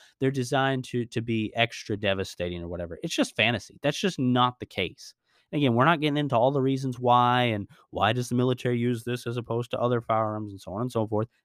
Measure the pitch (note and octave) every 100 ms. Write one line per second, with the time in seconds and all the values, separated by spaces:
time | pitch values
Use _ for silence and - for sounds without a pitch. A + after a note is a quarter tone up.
0 | - _ C3+ C3+ B2 C#3 C3+ C3 B2 B2
1 | A#2 A#2+ A#2 A2+ G#2+ A#2 A#2 - - G#2
2 | G#2 F#2+ F#2 - F2 F2 E2+ F2 E2+ -
3 | E3+ - C#4 - A2 A#2 - - C#3+ -
4 | G3 D#3+ B2+ B2 B2 - G2+ - F2+ -
5 | - - _ _ _ D3+ C#3 A#2 C#3+ E3
6 | D3 D3 D3 A#2+ B2+ C#3+ C3 C3+ C3+ A#2+
7 | B2 A#2+ B2 B2 B2 G#2 G2 - _ F2+
8 | G2 B2 A#2 B2 B2+ B2 B2+ A#2+ A#2+ A#2+
9 | A#2 B2 B2 B2 A#2 A#2 A#2+ - A#2+ A#2+
10 | A#2 A2 A2 G#2+ G#2 F#2+ - G2 B2+ A#2
11 | G#2+ G#2+ G#2+ _